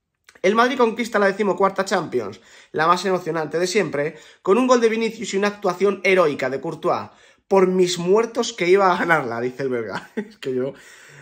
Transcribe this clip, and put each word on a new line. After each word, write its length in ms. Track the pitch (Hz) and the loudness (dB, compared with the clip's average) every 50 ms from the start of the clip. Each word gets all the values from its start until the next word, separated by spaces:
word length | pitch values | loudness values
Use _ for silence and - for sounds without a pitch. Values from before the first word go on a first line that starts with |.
| _ _ _ _ _ _ - _ - | _ _ _ _ _ _ -10 _ -2
El 100 | 185 208 | 0 2
Madrid 240 | 226 240 254 277 247 | 2 2 2 2 2
conquista 400 | 240 226 202 226 240 220 - 202 | 0 0 0 -2 -6 -2 0 0
la 80 | 202 | 0
decimocuarta 580 | 190 190 196 214 196 180 185 196 190 190 - 190 | 0 0 0 -2 -2 0 0 0 0 0 -2 -4
Champions, 580 | - 214 185 160 120 110 120 107 98 104 - _ _ - - - _ | -2 -2 -4 -2 -2 -4 -6 -6 -6 -10 -16 _ _ -20 -20 -18 _
la 140 | - 151 156 | -4 0 2
más 180 | 170 175 185 196 | 2 2 2 2
emocionante 520 | 196 185 170 - 160 160 165 156 147 - 165 | -2 -2 -2 -2 -4 -4 -4 -4 -4 -4 -2
de 80 | 180 | -2
siempre, 520 | 180 - 214 185 143 127 139 143 - - - - - - _ - | 0 0 0 -2 -2 -2 -4 -4 -6 -6 -12 -20 -20 -20 _ 0
con 160 | 185 196 233 | 2 2 4
un 80 | 262 254 | 4 4
gol 120 | 254 247 | 4 4
de 80 | 233 226 | 4 2
Vinicius 460 | 220 220 226 220 226 - 220 - - | 0 0 -2 -4 -4 -6 -10 -6 -4
y 40 | 190 | -2
una 100 | 202 208 | -2 -2
actuación 520 | 202 - - 185 175 - 190 202 202 196 - | -2 -2 -4 -4 -2 0 0 0 0 0 0
heroica 480 | 196 185 185 175 151 139 - 139 127 | 2 4 4 4 2 2 -2 -4 -4
de 100 | 135 139 | -4 -4
Courtois. 480 | 143 165 156 151 - 175 139 110 104 104 - _ _ _ _ _ _ - | -6 -8 -8 -6 -2 -2 -2 -2 -4 -8 -16 _ _ _ _ _ _ 0
Por 180 | 196 190 185 | 2 4 4
mis 320 | 185 185 185 180 175 - 170 | 4 4 2 2 2 0 -2
muertos 560 | 175 180 190 220 233 226 - 262 233 - - | 0 2 2 2 2 0 -2 -4 -6 -4 -4
que 140 | - 180 175 | -2 2 4
iba 260 | 180 202 196 185 175 | 4 6 6 4 2
a 40 | 185 | 2
ganarla, 440 | 180 170 165 156 135 117 117 117 | 2 2 2 0 0 -2 -4 -4
dice 220 | 123 127 127 - 139 | -4 -6 -4 -4 -6
el 60 | 131 | -4
belga. 420 | 127 120 113 101 92 - - - | -4 -4 -4 -6 -8 -10 -10 -10
<laughs> 40 | - | -10
Es 220 | 220 208 - - - | -10 -10 -10 -12 -12
que 160 | - 139 127 | -8 -6 -4
yo... 200 | 127 127 139 - - - - - - - - - - | -4 -4 -4 -6 -12 -18 -20 -20 -20 -20 -20 -20 -20